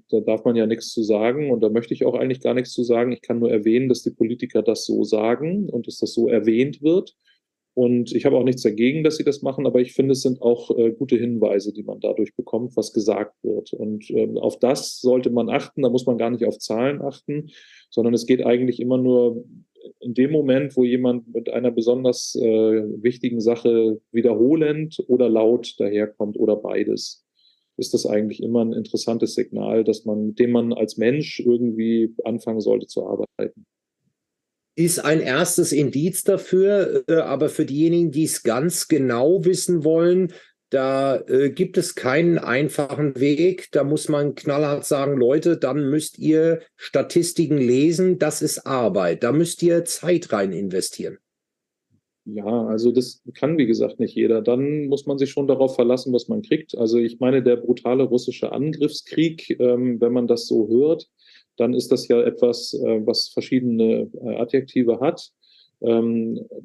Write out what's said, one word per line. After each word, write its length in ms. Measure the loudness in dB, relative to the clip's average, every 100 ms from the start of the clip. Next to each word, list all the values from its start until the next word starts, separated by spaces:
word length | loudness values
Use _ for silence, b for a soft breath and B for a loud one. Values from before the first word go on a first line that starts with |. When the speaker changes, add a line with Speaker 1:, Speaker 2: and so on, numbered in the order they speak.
| -4
Speaker 1:
da 100 | -2
darf 240 | 0 -2
man 120 | 0 0
ja 100 | 0
nichts 240 | -2 -6
zu 120 | -4
sagen 480 | 0 2 2 0 -2
und 120 | 2
da 80 | 2
möchte 240 | 0 -2
ich 100 | -2
auch 100 | -2
eigentlich 280 | 0 -2 -2
gar 100 | -2
nichts 200 | -2 -4
zu 100 | -4
sagen. 300 | 0 2 2
Ich 100 | -4
kann 160 | -4 -2
nur 120 | 0
erwähnen, 380 | 2 2 2 2
dass 140 | 0
die 80 | -2
Politiker 500 | 0 -2 -2 -2 0
das 240 | 0 -2
so 180 | -2 -2
sagen 640 | 0 0 0 0 -2 -4 -4
und 160 | -6 -8
dass 100 | -6
das 160 | -6
so 160 | 0 2
erwähnt 540 | 2 2 2 0 0
wird. 320 | 0 0 -2 _ _ _ _ _ _
Und 420 | 0 2 2 0
ich 120 | 0 2
habe 100 | 2
auch 80 |
nichts 180 | 2 0
dagegen, 400 | 0 2 0 2
dass 140 | 0 0
sie 80 |
das 160 | -2 -2
machen, 260 | -4 -2 0
aber 140 | 2
ich 140 | 0
finde, 180 | 0 0
es 80 | 2
sind 220 | 0 0
auch, 340 | 0 0 0 0
äh, 140 | 0
gute 240 | 0 -2 0
Hinweise, 560 | 0 0 0 0 -2
die 100 | -8
man 160 | -12 -6
dadurch 360 | -4 -2 -4 -6
bekommt, 400 | -6 -6 -4 -4
was 160 | -4
gesagt 420 | -2 0 -2 -4 _
wird. 300 | -6 -6 -6
Und, 380 | -8 -8 -8 -4
ähm, 260 | -2 -2 -2
auf 220 | -4 0
das 420 | 0 0 -4 -4
sollte 300 | 0 2 2
man 180 | 0 -2
achten, 340 | -4 -6 -2
da 60 | 0
muss 180 | 0 0
man 120 | -2
gar 120 | -2
nicht 140 | 0
auf 140 | -2 -4
Zahlen 420 | -6 -2 -2 -4
achten, 480 | -8 -10 -8 -8 -8 B B B B
sondern 220 | -2 2
es 140 | 0 2
geht 180 | 2
eigentlich 340 | 4 2 2 -2
immer 200 | -2 0
nur 440 | 4 4 4 0 -10 -20 _ _ -20 -16
in 140 | -8
dem 160 | 0 2
Moment, 460 | 2 2 2 2 0
wo 80 |
jemand 500 | 2 2 0 -2 -4
mit 140 | -8 -4
einer 220 | -2 0
besonders, 640 | 0 0 2 0 -2 -4 -2
äh, 460 | 0 2 4 2 -2 -2
wichtigen 380 | -2 -2 -4 0
Sache 600 | 0 2 2 2 2 0 -4
wiederholend 920 | 0 2 4 4 4 2 -2 -6 -8 0
oder 200 | 2 4
laut 440 | 4 4 2 -2 -4
daherkommt 600 | -2 0 -2 -4 -6 -2
oder 180 | 0 0
beides, 640 | -2 -2 -2 -4 -6 -14 _ _ _ _ _ -10
ist 160 | -2
das 140 | -2 0
eigentlich 340 | 0 -2 -4
immer 240 | -2 0
ein 80 | 0
interessantes 640 | -2 -6 -6 -4 -2 -2
Signal, 480 | -2 -4 -4 -2 0
dass 220 | 0 -2
man, 240 | -2 -4 -4
mit 100 | 0
dem 140 | 2
man 200 | 2 0
als 240 | -2 -4 0
Mensch 440 | 0 0 -4 -4
irgendwie 720 | 0 2 0 -2 0 0 0 -2
anfangen 380 | -6 -6 -4 -4
sollte 260 | 0 -2 -2
zu 180 | -8
arbeiten. 600 | -6 -6 -8 -6 -8 -10 _ _ _ _ _ _ _ _ _ _ _ -2
Speaker 2:
Ist 280 | 0 0
ein 160 | 2 0
erstes 520 | 2 0 0 0 0
Indiz 520 | 2 0 0 -2 0
dafür, 800 | 0 0 0 2 4 2 2 -2 0
äh, 60 |
aber 340 | 0 0 0 -2
für 160 | 0
diejenigen, 460 | -4 0 2 2 0
die 140 | 0
es 180 | -2 -2
ganz 460 | -2 0 0 -2 0
genau 560 | 2 2 2 2 4
wissen 400 | 2 0 0 0
wollen, 480 | 2 2 4 2 0 B B B _
da, 500 | -2 0 0 0 -2 0
äh, 220 | 2 2
gibt 280 | 0 -2 -2
es 160 | -4
keinen 440 | -4 0 2 2 2
einfachen 800 | 0 0 0 -2 -4 -2 -4 0
Weg. 480 | 0 2 2 0 -4
Da 140 | -2
muss 240 | 0 -2 -2
man 260 | -2 -2
knallhart 500 | -4 -4 0 0 -2
sagen, 320 | -2 -2 0 2
"Leute, 400 | 4 4 2 0
dann 340 | 0 -2 0
müsst 280 | -2 -4 -4
ihr 420 | 2 4 4 0 B _
Statistiken 800 | -4 -2 0 0 0 0 0 2
lesen, 600 | 4 4 4 2 2 2
das 240 | 0 -2
ist 240 | -4 -4 -4
Arbeit. 560 | -2 0 0 0 0
Da 80 | 0
müsst 320 | 0 0 0
ihr 220 | 2 2
Zeit 480 | 0 -6 -2 -2 0
rein 200 | -2 -2
investieren." 640 | -4 -4 -4 -6 -8 -12 -12 _ _ _ _ _ _ _ _ _ _ -14
Speaker 1:
Ja, 400 | -10 -4 -4 -2
also 240 | 2 2
das 320 | 2 0 -8 -20
kann, 240 | -4 -2 0
wie 80 | 0
gesagt, 340 | 2 0 -2
nicht 160 | -4 0
jeder. 240 | 0 2
Dann 460 | 2 0 0 -2 -2
muss 200 | -4 -2
man 120 | -2
sich 120 | -2
schon 160 | -2 0
darauf 300 | 2 2 2
verlassen, 360 | 2 2 0
was 140 | -2 -2
man 160 | -6
kriegt. 340 | -2 -4 -4 -4
Also 220 | 0 2
ich 220 | 0 0
meine, 240 | 0 2
der 120 | 4 2
brutale 460 | 2 -2 0 0
russische 480 | 2 0 -2 -6 -6
Angriffskrieg, 1080 | -4 -4 0 -2 -4 -6 -2 0 -2 -8 0
ähm, 400 | 2 2 0 0
wenn 120 | 0
man 140 | 0 0
das 200 | 0 0
so 200 | 0 2
hört, 400 | 4 2 0 -4 _ b b b _
dann 180 | 0
ist 180 | 0 0
das 160 | -2 2
ja 120 | 2
etwas, 500 | 2 2 0 0 -6
äh, 340 | -4 -2 0 0
was 220 | -2 -2
verschiedene, 840 | -6 -2 -2 0 2 2 2 -2 -8
äh, 120 | -8 -6
Adjektive 640 | -2 -2 -2 0 0 2
hat. 300 | 0 -2 -10 _ b b b _
Ähm, 640 | 0 2 2 0 -2 -6 -10 -16